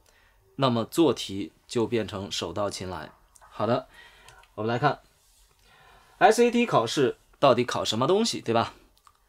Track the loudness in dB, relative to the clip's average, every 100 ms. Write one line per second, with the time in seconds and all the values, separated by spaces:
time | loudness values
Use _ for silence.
0 | _ _ _ _ _ -2 0 0 -2 2
1 | 2 2 -4 -10 -10 -14 _ -4 -2 -2
2 | -4 -8 -10 -8 -8 -4 -6 -6 -10 -12
3 | -14 -20 _ _ -18 -6 -2 -2 -4 -16
4 | -20 -20 -20 -20 -18 -8 -6 -2 -2 -2
5 | _ _ _ _ _ _ _ _ -20 -20
6 | _ 2 4 6 4 2 2 0 0 0
7 | 0 -2 _ _ 4 4 2 -2 -2 -2
8 | 0 2 0 -4 -2 0 -2 -6 _ _
9 | _ _